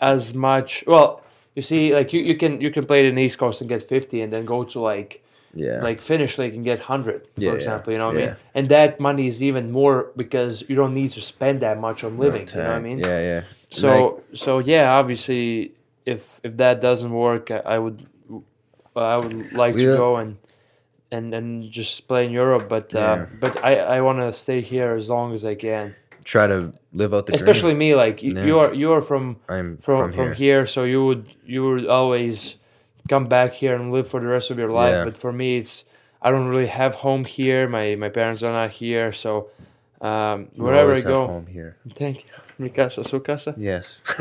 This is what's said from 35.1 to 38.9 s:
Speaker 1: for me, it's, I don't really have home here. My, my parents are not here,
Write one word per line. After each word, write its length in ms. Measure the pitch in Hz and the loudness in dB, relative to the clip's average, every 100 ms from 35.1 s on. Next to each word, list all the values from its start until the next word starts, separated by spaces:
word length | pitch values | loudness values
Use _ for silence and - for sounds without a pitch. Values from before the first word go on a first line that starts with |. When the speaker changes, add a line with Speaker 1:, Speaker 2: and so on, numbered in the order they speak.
| - | -6
Speaker 1:
for 160 | 123 | -8
me, 240 | 123 127 123 | -4 -2 -2
it's, 280 | 107 - - _ _ _ | -4 -12 -16 _ _ _
I 100 | 123 | 0
don't 160 | 135 127 | 0 0
really 180 | 131 123 | 0 -2
have 300 | 131 135 135 | 0 -2 0
home 280 | 135 135 | -2 -2
here. 420 | 127 - 131 131 127 | -4 -2 0 2 0
My, 260 | 113 107 104 | -2 -2 -2
my 120 | 104 | -4
parents 320 | 110 113 110 | -2 -2 -2
are 100 | 117 | -4
not 180 | 117 113 | -2 -4
here, 400 | - 117 | -6 -4